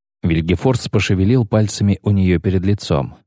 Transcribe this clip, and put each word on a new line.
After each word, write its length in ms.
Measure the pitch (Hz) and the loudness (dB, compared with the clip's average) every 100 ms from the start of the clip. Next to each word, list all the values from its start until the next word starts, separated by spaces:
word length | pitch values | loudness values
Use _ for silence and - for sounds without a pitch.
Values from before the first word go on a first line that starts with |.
| _ _ | _ _
Вильгефорц 640 | 85 80 82 90 131 123 - | -2 -2 0 0 0 -2 -2
пошевелил 580 | 104 95 92 98 127 110 | -2 0 0 2 2 2
пальцами 540 | 110 104 - 101 95 | 0 0 0 -2 0
у 100 | 104 | 0
нее 280 | 101 92 85 | 2 2 2
перед 260 | 95 92 95 | 0 0 0
лицом 500 | 101 - 73 62 - | -2 -2 -2 -2 -10